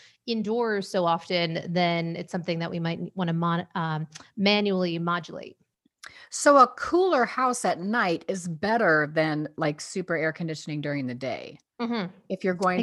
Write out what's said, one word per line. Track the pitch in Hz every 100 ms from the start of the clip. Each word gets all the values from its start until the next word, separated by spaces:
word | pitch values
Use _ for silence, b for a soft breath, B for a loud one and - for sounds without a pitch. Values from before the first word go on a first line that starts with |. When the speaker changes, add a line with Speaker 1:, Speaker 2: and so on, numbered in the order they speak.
| b b -
Speaker 1:
indoors | 226 202 233 233 202 190
so | 196 170
often, | 170 - 180 170 165 -
then | 170 175 170 165 165
it's | 175
something | 185 165 165
that | 170
we | 170
might | 165 165 170 190
wanna | 170
mon-, | 165 170 170 175 185
um, | 160 156 156 B B B
manually | 196 208 202 185 180 165
modulate. | 170 175 165 - - - _ _ _ _ - B B
Speaker 2:
So | - 294 277
a | 247
cooler | - - 339 370 294 233
house | - 254 247 196
at | 160
night | 185 233 196 165 -
is | 190 175
better | 156 202 233 196 156 147
than, | 156 156 151 156 -
like, | 156 151
super | - 190 180 165
air | 160
conditioning | 156 170 156 - 151
during | 147 143 127
the | 123
day | 131 107 - - _ -
Speaker 1:
Mm-hmm. | 233 233 175 - -
Speaker 2:
if | 185 196
you're |
going | 175 185
to | 180